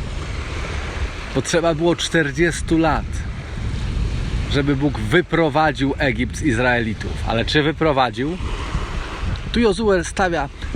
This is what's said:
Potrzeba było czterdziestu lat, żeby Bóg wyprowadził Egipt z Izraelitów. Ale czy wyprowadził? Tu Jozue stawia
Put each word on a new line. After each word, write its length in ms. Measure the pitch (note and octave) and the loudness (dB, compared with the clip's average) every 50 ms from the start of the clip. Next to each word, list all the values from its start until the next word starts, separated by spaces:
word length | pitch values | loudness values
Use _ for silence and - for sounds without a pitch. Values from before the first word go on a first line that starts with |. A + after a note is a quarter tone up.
| - - - - - - - - - - - - - - - - - - - - - - - - - - - | -4 -4 -6 -6 -6 -6 -6 -6 -6 -6 -6 -6 -6 -4 -6 -6 -6 -6 -4 -4 -4 -4 -4 -8 -8 -4 -2
Potrzeba 400 | C3+ B2+ - - E3+ D#3 E3+ E3 | -2 -2 2 0 2 2 2 2
było 220 | D3 E3+ F3 E3 | 2 2 2 2
czterdziestu 840 | - - - - E3 D#3 C#3+ C3 C#3 E3+ E3+ D3 - - - E3 D#3+ | 2 -2 0 2 2 2 2 2 2 2 2 2 -2 -2 0 2 4
lat, 260 | E3 D#3 C#3 A#2 G2 - - - - - - - - - - - - - - - - - - - - - - - - - - - - - | 4 4 2 0 -2 -4 -6 -6 -6 -6 -8 -8 -8 -8 -8 -6 -4 -4 -2 -2 -2 -2 0 0 0 0 0 -2 -2 -2 -2 -2 -2 0
żeby 240 | - C#3 C#3+ C#3+ C#3+ | 0 2 2 2 2
Bóg 220 | C3+ C#3+ D3 A#2 G#2+ | 2 2 0 0 0
wyprowadził 960 | G#2+ G#2+ B2 F3+ E3+ - - D#3+ E3 D3+ B2+ D#3 D#3 D#3 C#3 A#2 C#3 C3+ C#3 - | -2 2 2 2 2 2 2 2 2 4 4 4 2 2 2 2 0 0 0 2
Egipt 380 | D3+ C#3 A#2 G#2+ B2+ G#2+ - | 0 0 2 0 -2 -2 -2
z 60 | - | -2
Izraelitów. 720 | - D3+ A2+ A2+ B2+ B2+ B2 A#2+ A#2 A2 G#2 - - - - - - | 0 0 2 2 2 2 2 2 0 0 -2 -4 -4 -6 -6 -4 -2
Ale 180 | - A2 A#2 A2+ | 0 0 0 0
czy 180 | - - D3+ | 2 2 2
wyprowadził? 760 | C#3+ D3+ D#3 - D#3+ D#3+ C#3+ C3 B2+ A#2+ A2 A2 B2+ D3+ F3+ F3+ - - - - - - - - - - - - - - - - - - - - - - | 2 2 0 2 2 2 4 4 2 2 0 -2 -4 -4 -4 -4 -4 -4 -4 -4 -6 -4 -4 -4 -4 -2 -4 -6 -6 -6 -6 -6 -4 -4 -4 -4 -4 -2
Tu 80 | - A3+ | 0 4
Jozue 440 | A#3+ A3 F#3 F3+ A3+ G#3 G3 F3+ E3 | 4 4 4 4 4 4 4 4 2
stawia 440 | - - - G3 F#3 E3+ D#3 C#3 C#3 - - - - - | -2 0 2 2 2 2 0 -2 -4 -6 -8 -8 0 0